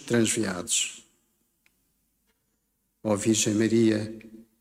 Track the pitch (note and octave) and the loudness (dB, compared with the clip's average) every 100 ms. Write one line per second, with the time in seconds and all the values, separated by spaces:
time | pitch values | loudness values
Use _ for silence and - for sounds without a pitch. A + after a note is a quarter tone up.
0 | - A#2+ A2 - G#2 F#2 - - - - | -2 0 2 0 -4 -6 -4 -4 -4 -10
1 | - _ _ _ _ _ _ _ _ _ | -20 _ _ _ _ _ _ _ _ _
2 | _ _ _ _ _ _ _ _ _ _ | _ _ _ _ _ _ _ _ _ _
3 | A2 G#2 A2+ A2 - G#2 A2 A2+ A2 G#2+ | -4 -2 0 0 0 0 2 4 4 2
4 | A2 - - - - _ | -2 -12 -18 -20 -20 _